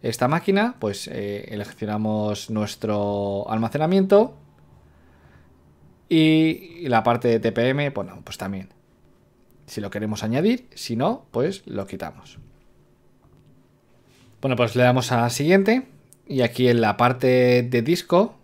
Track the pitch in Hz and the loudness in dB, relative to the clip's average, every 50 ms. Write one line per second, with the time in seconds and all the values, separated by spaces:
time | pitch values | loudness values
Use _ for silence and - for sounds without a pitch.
0 | - 127 113 - 127 123 147 170 - - 190 196 214 240 247 - - 107 101 - | -4 -6 -4 -2 0 0 0 0 0 0 0 2 0 -2 -4 -4 -6 -6 -6 -6
1 | - - - - 101 101 101 101 - - 110 104 101 - - - - 104 104 107 | -10 -10 -10 -8 -6 -6 -8 -8 -10 -10 -10 -10 -10 -10 -10 -10 -6 -6 -4 -4
2 | 107 110 107 107 107 107 107 104 - - 113 107 107 104 - - - 107 107 104 | -2 -2 -2 -2 -2 -2 -4 -6 -8 -6 -4 -4 -4 -4 -6 -8 -6 -4 -2 -2
3 | 101 104 101 101 101 101 98 98 104 - 110 110 113 110 - 147 156 160 185 196 | -2 -2 -2 -2 -2 -2 -4 -4 -4 -4 -4 -2 -2 -2 -2 -2 0 2 2 2
4 | 190 190 208 202 214 - - - - _ _ _ - _ - - _ - _ _ | 4 6 6 4 4 4 -2 -14 -20 _ _ _ -20 _ -20 -20 _ -20 _ _
5 | _ - _ _ _ - _ - - _ _ _ _ _ _ _ _ - _ _ | _ -20 _ _ _ -20 _ -20 -20 _ _ _ _ _ _ _ _ -20 _ _
6 | _ _ 170 160 156 156 160 160 160 160 156 - - - - - 175 139 120 110 | _ _ 2 4 4 4 4 4 2 2 0 -4 -10 -20 -20 -12 -4 0 0 2
7 | 110 120 120 120 - 123 117 113 - 113 - - 117 127 135 143 147 143 139 104 | 2 2 0 2 2 2 2 2 0 0 0 2 0 0 0 0 -2 -4 -4 -6
8 | 98 92 90 80 - - 104 - 101 95 98 95 95 - _ _ _ _ _ _ | -10 -10 -12 -18 -16 -16 -12 -10 -8 -8 -8 -10 -12 -16 _ _ _ _ _ _
9 | _ _ _ _ _ _ _ _ _ _ _ _ _ - - - 101 101 - 104 | _ _ _ _ _ _ _ _ _ _ _ _ _ -14 -12 -10 -10 -8 -8 -6
10 | 107 107 107 104 - 110 113 135 170 208 247 247 - - - - - - 117 113 | -6 -6 -6 -6 -4 -2 -2 0 2 2 0 0 -4 -16 -18 -16 -10 -6 -4 -2
11 | 131 180 240 277 - _ _ 113 127 170 190 - _ - - 104 98 - - 92 | -2 -2 -2 -4 -10 _ _ -2 -2 -2 -4 -8 _ -10 -8 -8 -8 -8 -10 -12
12 | - - - - - - - - - - _ _ _ _ _ _ _ _ _ _ | -12 -12 -12 -16 -20 -20 -20 -20 -20 -20 _ _ _ _ _ _ _ _ _ _
13 | _ _ _ _ _ _ _ _ _ _ _ _ _ _ _ _ _ _ _ _ | _ _ _ _ _ _ _ _ _ _ _ _ _ _ _ _ _ _ _ _
14 | _ _ _ _ _ _ - _ - 139 127 120 123 117 107 123 123 123 123 131 | _ _ _ _ _ _ -20 _ -4 -2 0 2 0 0 2 2 4 4 4 2
15 | 120 - 127 117 120 120 117 - 143 156 185 196 196 202 220 262 262 - - - | 0 0 0 0 0 0 -2 -2 2 4 4 4 4 4 2 0 -2 -6 -18 -20
16 | _ _ - _ _ - - 131 123 117 120 - 127 123 120 117 113 107 104 - | _ _ -20 _ _ -6 0 0 0 0 2 2 4 4 4 4 4 2 2 2
17 | 127 123 123 123 - 131 127 127 127 123 123 123 120 123 127 120 113 127 170 175 | 2 2 2 2 2 2 4 4 4 4 4 4 2 0 -2 -2 0 0 -2 -2
18 | - - - 175 208 202 - - | 0 0 2 2 2 2 -4 -14